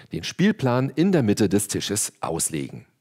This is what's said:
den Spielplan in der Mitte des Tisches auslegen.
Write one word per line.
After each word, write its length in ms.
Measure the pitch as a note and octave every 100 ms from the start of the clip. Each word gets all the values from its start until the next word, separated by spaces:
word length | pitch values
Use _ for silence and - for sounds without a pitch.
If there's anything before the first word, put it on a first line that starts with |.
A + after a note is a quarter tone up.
| -
den 100 | D#2+
Spielplan 680 | - - F#3+ G#3+ C3 B2 C3+
in 160 | C#3+ F3+
der 140 | F3+
Mitte 240 | A2 G2+ G#2
des 180 | G2 -
Tisches 460 | F2 - G2+ - -
auslegen. 680 | - D#2+ - D#2 C2+ B2 - _